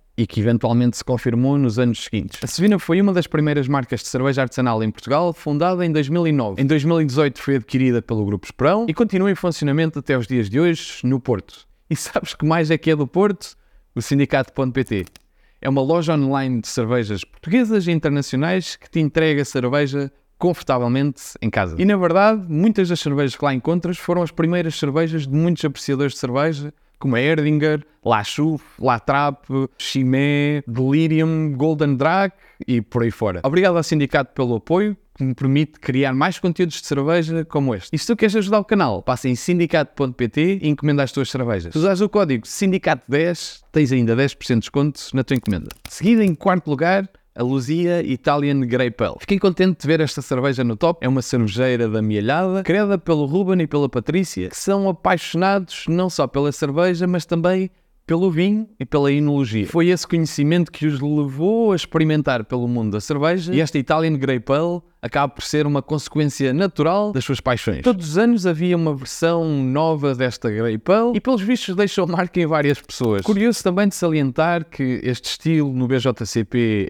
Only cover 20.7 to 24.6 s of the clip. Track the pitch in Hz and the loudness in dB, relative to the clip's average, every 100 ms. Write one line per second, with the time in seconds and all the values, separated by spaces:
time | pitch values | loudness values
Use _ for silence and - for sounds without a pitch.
20.7 | 127 120 131 147 - - - 110 110 92 | 0 2 0 0 -4 -12 -8 -4 -2 -2
21.7 | 82 190 202 175 180 208 220 180 151 220 | 0 2 2 2 2 4 2 -2 0 2
22.7 | 208 175 170 151 139 139 - 143 131 151 | 2 0 0 -2 0 -2 -2 -2 -2 0
23.7 | 175 175 180 - 180 165 - 165 175 | -2 -2 -6 -2 -2 -2 -2 0 0